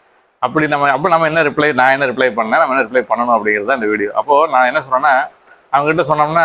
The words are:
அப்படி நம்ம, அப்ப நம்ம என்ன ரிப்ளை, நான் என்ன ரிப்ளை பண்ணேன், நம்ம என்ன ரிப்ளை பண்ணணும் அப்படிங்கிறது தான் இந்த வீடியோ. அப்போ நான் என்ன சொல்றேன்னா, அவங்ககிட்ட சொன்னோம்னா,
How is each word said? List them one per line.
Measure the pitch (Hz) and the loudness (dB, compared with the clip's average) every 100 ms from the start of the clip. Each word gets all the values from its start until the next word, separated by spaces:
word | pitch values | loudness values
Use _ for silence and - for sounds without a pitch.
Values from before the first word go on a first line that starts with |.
| _ _ _ _ | _ _ _ _
அப்படி | 123 156 151 | -4 -2 -2
நம்ம, | 147 143 | 0 0
அப்ப | 135 185 | 0 0
நம்ம | 165 160 | 0 0
என்ன | 160 | 0
ரிப்ளை, | 147 135 151 | 0 0 0
நான் | 127 131 | 2 2
என்ன | 135 135 | 2 0
ரிப்ளை | 120 131 | 0 0
பண்ணேன், | 113 110 143 | 0 0 0
நம்ம | 147 | 2
என்ன | 131 | 0
ரிப்ளை | 110 127 | 0 -2
பண்ணணும் | - 113 120 113 | -2 -2 0 0
அப்படிங்கிறது | 107 104 | 0 -2
தான் | 104 135 | -2 -2
இந்த | 107 | -2
வீடியோ. | 107 101 | -2 -4
அப்போ | 110 131 147 160 | -4 0 2 2
நான் | 127 123 | 2 2
என்ன | 151 | 0
சொல்றேன்னா, | 135 127 147 131 151 - - - _ | -2 0 2 0 -2 -10 -20 -20 _
அவங்ககிட்ட | 139 147 160 147 | -2 0 0 0
சொன்னோம்னா, | 151 151 165 | 0 0 2